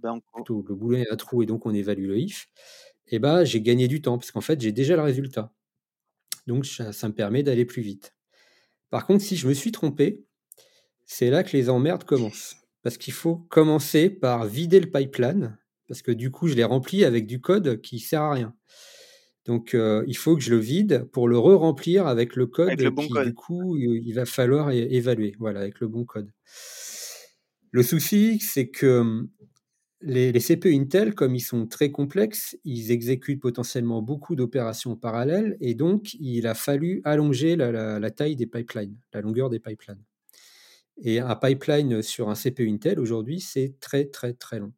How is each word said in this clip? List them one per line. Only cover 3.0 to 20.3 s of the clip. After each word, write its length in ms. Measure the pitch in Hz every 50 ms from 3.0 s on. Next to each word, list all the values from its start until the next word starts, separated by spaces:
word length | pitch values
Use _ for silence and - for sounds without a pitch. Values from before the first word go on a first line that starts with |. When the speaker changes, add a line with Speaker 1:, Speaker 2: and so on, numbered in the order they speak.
| _ _
Speaker 2:
eh 120 | 120 113
ben, 240 | 120 143 160 180 170
j'ai 180 | 123 113 113
gagné 260 | 107 120 120 127 127 120
du 140 | 151 156
temps 160 | - 127 120 120
parce 140 | - -
qu'en 100 | - 113
fait, 200 | - - 160 143
j'ai 100 | 117 110
déjà 240 | 107 120 135 143 180
le 60 | 160
résultat. 520 | 151 147 127 131 139 131 - 113 107 - - _ _ _ _ _ _ _ _ _ _ _ _ _ _ _ - - _ 127
Donc, 180 | 120 135 135
ça, 280 | - - - 117 107 104
ça 160 | - - 107
me 40 | 107
permet 300 | - 107 101 110 135 143
d'aller 220 | 143 127 120 123
plus 160 | 120 - 127
vite. 340 | 113 101 98 - - - _ _ _ _ _ _ _ _ _ _ _ _ _ _ _ _
Par 160 | - 117 -
contre, 180 | - 196 202 202
si 120 | - 190
je 120 | 156 127 127
me 60 | 143
suis 180 | 139 - 233
trompé, 520 | 214 - - 147 - - 143 190 - - - _ _ _ _ _ - - _ _ _ _ _ _ _ _ _
c'est 240 | - - - 123 123
là 140 | 135 175 185
que 120 | - -
les 140 | 139 123 123
emmerdes 360 | 127 123 131 165 180 - -
commencent. 500 | - 147 131 117 104 - - - - - - _ _ _ _
Parce 160 | - 120 - -
qu'il 160 | - 139 123
faut 220 | - - 165 170
commencer 720 | 170 170 - - 160 156 156 151 151 151 - - 151 160 196
par 360 | 196 - - 127 120 117 113
vider 340 | 104 107 139 175 165 180 190
le 100 | 165 170
pipeline, 680 | 139 139 139 131 - - 120 127 175 202 143 110 107 - _ _ _ _ _ -
parce 120 | 120 -
que 120 | - 127 117
du 180 | 110 120 131
coup, 160 | 131 - 175 165
je 60 | 139
l'ai 100 | 117 117
rempli 400 | 104 127 135 131 - 185 196 202
avec 240 | 139 117 120 107 104
du 140 | 123 127
code 400 | - - 185 214 185 139 113 110
qui 180 | - - 127 113
sert 220 | - - - 151
à 120 | 151 151 143
rien. 220 | 127 117 110 - _ _ _ _ - - - - - - - - _ _ _ _ _ _
Donc, 280 | - 120 117 117 - -
euh, 300 | 120 113 110 107 107 120 143
il 80 | 120
faut 200 | - - 156